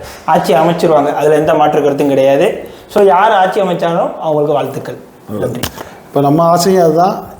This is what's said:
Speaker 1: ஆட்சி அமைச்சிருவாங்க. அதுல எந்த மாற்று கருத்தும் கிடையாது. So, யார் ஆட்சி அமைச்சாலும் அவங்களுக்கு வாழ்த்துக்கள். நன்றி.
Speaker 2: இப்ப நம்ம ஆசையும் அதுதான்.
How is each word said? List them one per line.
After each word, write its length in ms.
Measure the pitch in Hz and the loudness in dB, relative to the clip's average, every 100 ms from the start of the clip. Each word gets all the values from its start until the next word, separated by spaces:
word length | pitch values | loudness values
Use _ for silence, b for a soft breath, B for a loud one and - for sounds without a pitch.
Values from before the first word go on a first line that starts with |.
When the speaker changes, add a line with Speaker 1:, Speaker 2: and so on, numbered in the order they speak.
| B B - | B B -2
Speaker 1:
ஆட்சி 280 | 175 - | 0 2
அமைச்சிருவாங்க. 600 | 165 165 170 165 147 143 156 | 2 2 0 2 2 0 0
அதுல 200 | 151 151 | 0 2
எந்த 180 | 170 | 2
மாற்று 280 | 156 147 156 | 2 2 2
கருத்தும் 260 | 139 139 143 | 0 0 0
கிடையாது. 600 | 135 135 139 196 - B B B | 2 2 2 0 -4 B B B
So, 160 | 208 | 2
யார் 280 | 196 180 220 | 4 4 2
ஆட்சி 300 | 202 185 214 | 2 0 0
அமைச்சாலும் 580 | 175 170 170 175 277 - | -2 -2 -2 -2 -4 -4
அவங்களுக்கு 340 | 165 151 147 | -4 -2 0
வாழ்த்துக்கள். 420 | 143 131 120 123 - - - - 104 | -2 -4 -8 -12 -14 -18 -20 -12 -8
நன்றி. 200 | - 120 - B B B - | -6 -6 -10 B B B -6
Speaker 2:
இப்ப 140 | 143 | -2
நம்ம 220 | 143 156 | 2 2
ஆசையும் 400 | 170 175 190 185 | 2 2 2 2
அதுதான். 400 | 165 160 185 220 - | 2 2 0 -2 -10